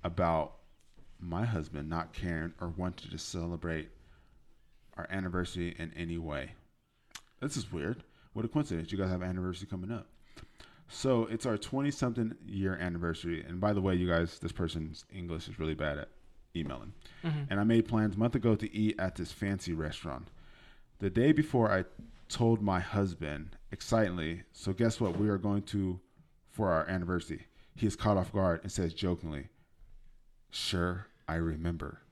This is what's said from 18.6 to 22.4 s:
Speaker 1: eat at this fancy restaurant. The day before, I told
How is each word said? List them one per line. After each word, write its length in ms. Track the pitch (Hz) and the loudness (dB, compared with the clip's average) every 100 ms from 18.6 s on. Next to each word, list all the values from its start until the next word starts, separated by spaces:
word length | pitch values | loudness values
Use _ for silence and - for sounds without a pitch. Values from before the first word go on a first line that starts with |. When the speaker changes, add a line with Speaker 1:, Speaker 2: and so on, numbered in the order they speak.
| 110 - | 2 2
Speaker 1:
eat 240 | 107 - | 2 2
at 160 | 92 - | -2 -2
this 160 | 85 | -8
fancy 400 | - 101 98 90 | -2 -2 -2 -2
restaurant. 560 | 80 76 73 85 64 - - - - - - - - | -2 -2 -4 -6 -8 -10 -18 -20 -20 -20 -20 -20 -4
The 100 | 98 | 0
day 220 | 92 135 | 4 6
before, 400 | 156 107 131 110 | 6 4 4 6
I 140 | 95 87 - - - - | 4 2 -8 -18 -18 -10
told 340 | - | 2